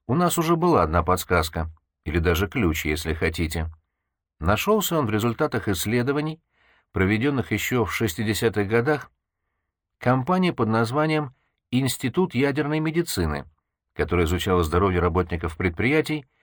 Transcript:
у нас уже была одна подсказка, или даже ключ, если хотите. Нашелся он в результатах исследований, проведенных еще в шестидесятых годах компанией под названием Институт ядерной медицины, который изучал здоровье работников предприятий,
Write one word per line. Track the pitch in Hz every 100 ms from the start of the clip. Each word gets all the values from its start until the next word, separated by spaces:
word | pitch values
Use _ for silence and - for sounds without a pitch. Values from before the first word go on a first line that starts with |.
| -
у | 160
нас | 175 175
уже | 160 170
была | 175 131
одна | 80 82
подсказка, | 85 90 - 87 80 82 80 - _ _
или | - 85
даже | 85 85 101
ключ, | 139 92 76 76
если | 76 80
хотите. | 78 78 78 78 85 80 - _ _ _ _ _ -
Нашелся | 80 107 202 214 - 165
он | 117
в |
результатах | 107 117 113 151 117 -
исследований, | 92 104 120 123 143 151 156 _ _ _ _ _
проведенных | 98 95 110 139 135 -
еще | 107 - 123 107
в |
шестидесятых | - 113 - 107 104 117 104 98
годах | 117 120 147 - _ _ _ _ _ _ _ _ _
компанией | 123 131 127 185 180
под | - 113
названием | 113 113 139 156 156 147 - _ _ _
Институт | 123 135 - 127 175 180 120
ядерной | 139 139 147 156
медицины, | 156 160 170 - 82 73 - _ _ _ _
который | - 76 87 80
изучал | 90 98 90
здоровье | 80 87 98 90
работников | 87 87 90 85 82 -
предприятий, | 90 82 113 156 151 151 - _